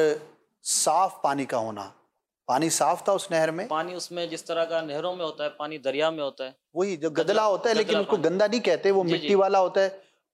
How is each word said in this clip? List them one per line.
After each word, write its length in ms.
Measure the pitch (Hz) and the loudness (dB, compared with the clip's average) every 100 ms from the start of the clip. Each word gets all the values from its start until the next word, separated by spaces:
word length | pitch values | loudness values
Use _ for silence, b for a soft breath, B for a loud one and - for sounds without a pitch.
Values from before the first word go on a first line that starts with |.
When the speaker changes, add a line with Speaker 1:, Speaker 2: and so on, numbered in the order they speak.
| 156 151 - _ _ _ | 4 2 -6 _ _ _
Speaker 1:
صاف 580 | - - - 160 190 - | -4 0 2 2 2 0
پانی 240 | 147 139 131 | 0 0 -2
کا 120 | 127 | -2
ہونا، 320 | 110 104 95 - _ _ _ _ - | -4 -6 -12 -16 _ _ _ _ -2
پانی 240 | - 160 | 0 0
صاف 340 | - 147 175 | 2 2 0
تھا 80 | - | 0
اس 200 | 196 - | 0 0
نہر 200 | 165 160 | 0 0
میں؟ 160 | 160 233 | -2 -4
Speaker 2:
پانی 260 | 156 175 | -4 -4
اس 180 | 180 - | -8 -10
میں 160 | 175 170 | -8 -8
جس 160 | 160 | -8
طرح 220 | - 165 165 | -6 -2 -2
کا 160 | 165 | -2
نہروں 340 | 160 143 175 185 | -4 -4 -6 -4
میں 100 | 160 | -6
ہوتا 180 | 151 | -6
ہے، 60 | 147 | -8
پانی 280 | - 151 156 | -6 -8 -6
دریا 320 | 135 135 160 | -4 0 0
میں 140 | 160 | -2
ہوتا 220 | 139 - 131 | -6 -8 -12
ہے۔ 60 | 131 _ | -14 _
Speaker 1:
وہی 240 | 156 196 170 | -4 -2 -2
جو 120 | 156 | -2
گدلا 140 | 156 | 0
Speaker 2:
گدلا، 240 | 160 214 214 | 0 2 2
Speaker 1:
ہوتا 220 | 180 233 | 2 2
ہے، 40 | |
لیکن 160 | 226 196 | 0 2
Speaker 2:
گدلا 100 | 160 | 0
Speaker 1:
اس 80 | - | 0
کو 80 | 208 | 0
Speaker 2:
پانی۔ 100 | 156 | 2
Speaker 1:
گندا 220 | 180 208 | 2 2
نہیں 120 | 240 | 2
کہتے، 320 | 214 170 196 | 0 2 4
وہ 120 | 196 | 2
Speaker 2:
جی، 100 | 180 | 2
Speaker 1:
مٹی 140 | 165 151 | 0 2
Speaker 2:
جی۔ 80 | 196 | 4
Speaker 1:
والا 240 | 190 196 | 4 4
ہوتا 220 | 180 185 | 4 2
ہے، 80 | 190 190 B B _ | 0 0 B B _